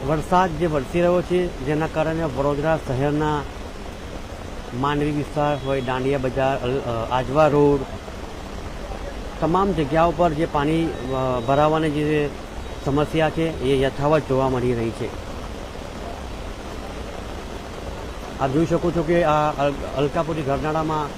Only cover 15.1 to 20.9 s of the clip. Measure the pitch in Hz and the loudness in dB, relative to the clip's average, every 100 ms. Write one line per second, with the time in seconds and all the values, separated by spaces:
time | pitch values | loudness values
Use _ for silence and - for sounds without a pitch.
15.1 | - - - - - - - - - - | -6 -8 -8 -8 -8 -10 -10 -10 -10 -8
16.1 | - - - - - - - - - - | -8 -8 -8 -8 -8 -8 -8 -8 -8 -8
17.1 | - - - - - - - - - - | -8 -8 -10 -10 -10 -10 -10 -10 -8 -10
18.1 | - - - 139 135 165 160 175 156 156 | -10 -10 -4 0 2 2 2 2 0 2
19.1 | 170 165 151 151 147 143 139 - - 143 | 2 4 4 2 2 0 0 -6 0 0
20.1 | 175 156 160 135 139 151 156 156 | 0 -2 -2 -2 -2 0 -2 0